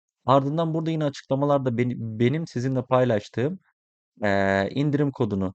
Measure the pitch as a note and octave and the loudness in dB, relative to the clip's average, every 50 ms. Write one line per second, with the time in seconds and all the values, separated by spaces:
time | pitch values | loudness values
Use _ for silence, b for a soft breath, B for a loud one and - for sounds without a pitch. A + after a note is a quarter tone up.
0 | _ _ _ _ - B2 B2+ C#3 C3+ C#3 D3 D#3+ E3+ D#3+ D#3 E3 D#3+ D#3+ E3 D#3 | _ _ _ _ 0 2 4 4 4 2 -2 -2 -2 0 -2 -2 -2 -2 -2 0
1 | D#3 C#3+ C#3 - - - C3+ C3+ C#3+ D3 C#3+ C#3+ C3 C3 A#2+ A2+ B2 B2 B2 - | -2 -2 -4 -6 -6 -4 -2 0 2 2 2 2 0 0 0 0 -2 -2 -2 -6
2 | A#2 A2+ A2 A2 A#2 A#2+ C#3 D#3+ E3+ - - B2+ A#2+ C3+ C3+ C3 A#2+ - C3 B2+ | -6 -6 -2 2 2 2 2 0 -4 -6 -6 -4 -4 -2 -2 -2 -2 2 2 2
3 | B2+ B2 A#2 G2+ - - - - A#2+ D3+ F#3+ F#3 _ _ _ _ _ _ _ _ | 4 4 2 0 -2 -4 -4 -4 -2 -4 -4 -6 _ _ _ _ _ _ _ _
4 | _ _ _ - G#2+ G#2 G2 G2 G2 G2 G2 G2 G2 - - - C#3+ D3+ C3+ C#3+ | _ _ _ -4 -2 0 2 2 2 2 2 2 2 0 0 -2 0 0 2 0
5 | D3+ C#3+ C3 - B2+ G#2+ G#2 F#2+ F#2+ F#2+ - | 0 0 0 -2 -2 0 0 0 -2 -2 -4